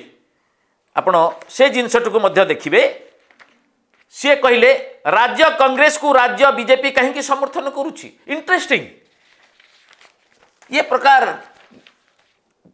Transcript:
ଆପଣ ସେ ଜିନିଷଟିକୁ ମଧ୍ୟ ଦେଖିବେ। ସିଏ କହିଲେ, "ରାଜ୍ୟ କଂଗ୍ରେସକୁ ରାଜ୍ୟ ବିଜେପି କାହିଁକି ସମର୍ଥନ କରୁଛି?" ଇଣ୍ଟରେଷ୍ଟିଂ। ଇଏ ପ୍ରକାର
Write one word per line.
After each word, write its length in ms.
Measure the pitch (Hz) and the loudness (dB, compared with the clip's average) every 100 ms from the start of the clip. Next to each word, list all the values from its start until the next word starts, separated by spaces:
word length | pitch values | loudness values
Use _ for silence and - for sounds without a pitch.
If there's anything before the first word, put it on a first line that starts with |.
| - _ _ _ _ _ _ _ _ - | -12 _ _ _ _ _ _ _ _ -4
ଆପଣ 340 | 190 170 165 - - | 0 0 0 -4 -16
ସେ 180 | - 277 | 0 2
ଜିନିଷଟିକୁ 520 | 247 233 233 226 214 | 2 0 -2 0 0
ମଧ୍ୟ 240 | 196 165 | 0 2
ଦେଖିବେ। 380 | 170 147 147 202 277 - - _ _ _ _ _ _ _ _ _ _ | 0 -2 0 0 0 -4 -20 _ _ _ _ _ _ _ _ _ _
ସିଏ 260 | - 285 277 | -6 0 2
କହିଲେ, 640 | 254 240 247 269 - - 147 | 2 4 4 2 -4 -8 -2
"ରାଜ୍ୟ 380 | 202 240 214 311 | 0 0 2 0
କଂଗ୍ରେସକୁ 640 | 311 262 254 302 302 285 | 2 0 2 0 2 2
ରାଜ୍ୟ 320 | 262 247 240 277 | 2 2 2 2
ବିଜେପି 380 | 240 226 262 269 | 2 0 0 2
କାହିଁକି 320 | 269 262 285 | -2 -2 -4
ସମର୍ଥନ 480 | 262 269 269 349 269 | -6 -4 -4 -6 -8
କରୁଛି?" 480 | 269 320 - - _ - | -8 -10 -12 -20 _ -12
ଇଣ୍ଟରେଷ୍ଟିଂ। 560 | 311 320 359 - 208 - _ _ _ _ _ _ _ _ _ _ _ _ _ _ _ _ _ _ | -10 -4 -4 -2 -4 -6 _ _ _ _ _ _ _ _ _ _ _ _ _ _ _ _ _ _
ଇଏ 120 | 254 | -6
ପ୍ରକାର 520 | - 247 277 262 202 151 - _ _ _ _ _ _ _ _ _ _ _ _ | -4 -2 2 2 2 -8 -18 _ _ _ _ _ _ _ _ _ _ _ _